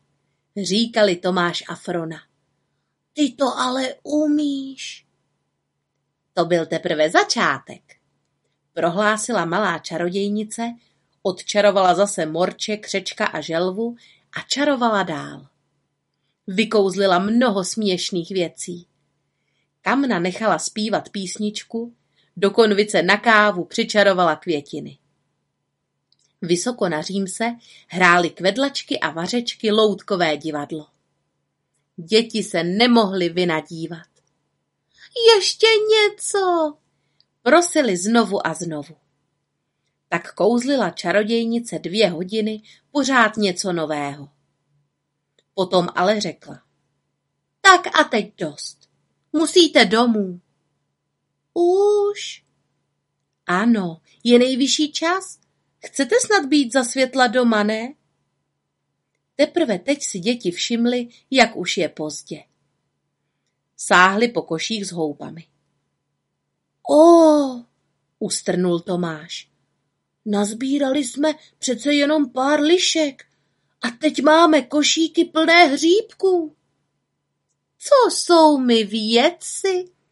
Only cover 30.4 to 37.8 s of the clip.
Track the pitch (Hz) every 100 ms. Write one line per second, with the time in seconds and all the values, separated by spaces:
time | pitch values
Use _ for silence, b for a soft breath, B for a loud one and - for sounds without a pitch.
30.4 | 160 151 143 160 151 _ _ _ _ _
31.4 | _ _ _ _ _ - 165 214 233 220
32.4 | 185 175 170 190 247 233 208 190 170 165
33.4 | 180 156 156 170 165 165 - _ _ _
34.4 | _ _ _ _ _ b b - 453 440
35.4 | 359 - 440 440 427 440 415 415 - 403
36.4 | 381 339 311 294 _ _ _ _ _ _
37.4 | 240 311 349 320